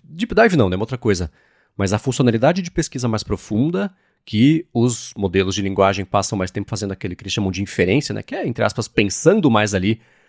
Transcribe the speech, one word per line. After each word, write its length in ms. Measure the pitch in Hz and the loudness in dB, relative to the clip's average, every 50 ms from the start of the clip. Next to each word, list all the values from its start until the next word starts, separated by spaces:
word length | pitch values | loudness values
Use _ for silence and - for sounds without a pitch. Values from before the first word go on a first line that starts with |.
| _ | _
deep 280 | - 151 170 226 233 185 | -16 -10 -8 -6 -2 2
dive 220 | 202 233 226 185 | 2 4 4 4
não, 120 | 147 107 92 | 2 2 2
né, 80 | 90 | 0
uma 80 | 95 110 | -2 -4
outra 140 | - 127 120 | -6 -6 -2
coisa. 320 | - 110 98 87 90 76 - _ _ _ _ _ _ _ _ | 0 0 0 0 -2 -6 -10 _ _ _ _ _ _ _ _
Mas 160 | - 98 92 | -4 -2 0
a 60 | 104 104 | 0 0
funcionalidade 640 | - 131 120 - 135 120 113 113 120 147 180 190 | -2 -2 0 2 2 2 2 4 2 2 2 0
de 80 | 180 170 | -4 -6
pesquisa 380 | - - 156 - - 131 127 117 | -4 -6 -4 -4 -4 -4 -2 -2
mais 160 | 110 104 - | -2 -2 -4
profunda 680 | - 107 - - - 104 107 139 156 170 190 202 190 - _ _ _ _ _ _ | -4 -6 -6 -4 -2 0 0 0 0 0 -2 -4 -6 -8 _ _ _ _ _ _
que 400 | - - 107 123 147 160 160 - _ | -4 2 4 4 6 4 2 0 _
os 400 | - 117 117 123 117 - - - - | -2 0 0 0 0 -4 -8 -10 -6
modelos 400 | - 98 95 87 95 92 95 95 | -4 -2 0 2 2 0 0 0
de 60 | 107 | -2
linguagem 420 | 98 98 98 98 95 98 95 101 95 | -4 -2 2 2 2 2 2 0 -4
passam 340 | - - 101 95 - 113 98 | -2 -2 -2 0 -2 -2 -4
mais 140 | 92 92 | -4 -4
tempo 180 | - 98 98 - | -6 -8 -8 -6
fazendo 220 | 113 95 107 98 | -6 -6 -6 -6
aquele 240 | 95 - - 92 87 | -6 -8 -8 -10 -10
que 80 | - - | -10 -10
eles 80 | 95 | -8
chamam 180 | - - 101 95 | -4 -2 -2 -2
de 120 | 87 95 | -2 -4
inferência, 520 | 101 - - - 90 85 104 143 151 - 107 | -6 -4 -2 0 2 2 2 2 0 -2 -6
né, 80 | 107 | -10
que 120 | - - 269 | -10 -10 -8
é, 120 | 381 294 | -6 -6
entre 160 | 156 113 - 117 | -6 -2 -2 -2
aspas, 220 | 104 - - 110 | -2 -2 -4 -6
pensando 640 | - _ - 104 98 - - - 156 202 226 165 139 | -4 _ -2 -2 -2 -2 0 2 4 4 6 4 4
mais 240 | 113 104 107 104 101 | 4 4 2 2 0
ali 260 | 95 90 104 113 - _ _ _ _ _ | 0 0 0 0 -2 _ _ _ _ _